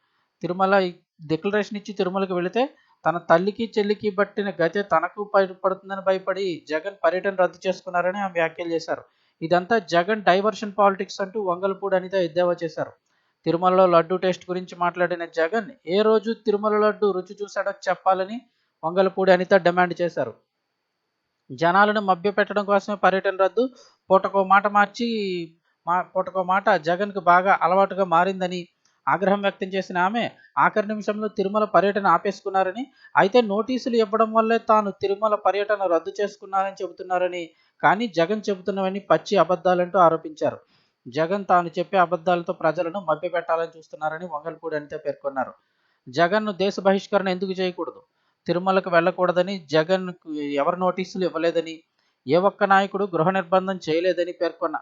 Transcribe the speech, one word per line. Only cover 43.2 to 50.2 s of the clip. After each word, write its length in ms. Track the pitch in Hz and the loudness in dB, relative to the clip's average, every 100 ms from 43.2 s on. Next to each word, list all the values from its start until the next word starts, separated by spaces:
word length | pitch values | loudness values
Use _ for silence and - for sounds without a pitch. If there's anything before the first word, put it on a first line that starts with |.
| 175 170 170 165 165 | -2 -4 -2 -2 -4
చూస్తున్నారని 540 | 160 160 160 156 156 180 | -10 -20 -10 -8 -8 -10
వంగలపూడి 500 | 147 160 156 165 151 | -12 -12 -12 -8 -8
అనిత 200 | 147 151 | -8 -10
పేర్కొన్నారు. 580 | 151 139 139 135 117 - _ _ _ _ - | -8 -8 -6 -6 -6 -10 _ _ _ _ -8
జగన్ను 440 | 127 170 208 214 | 0 2 2 -2
దేశ 240 | 175 196 196 | -2 -2 2
బహిష్కరణ 480 | 190 196 - 202 190 | 2 2 0 -2 0
ఎందుకు 260 | 180 190 | -4 -4
చేయకూడదు? 480 | 180 185 175 165 - - _ _ _ - | -4 -4 -4 -8 -12 -20 _ _ _ -4
తిరుమలకు 420 | 170 190 190 185 | -2 0 0 2
వెళ్ళకూడదని 640 | 175 175 180 180 175 180 196 147 | 2 2 2 0 2 0 -4 -2
జగన్కు 600 | 156 160 185 185 175 | 0 2 0 -2 -10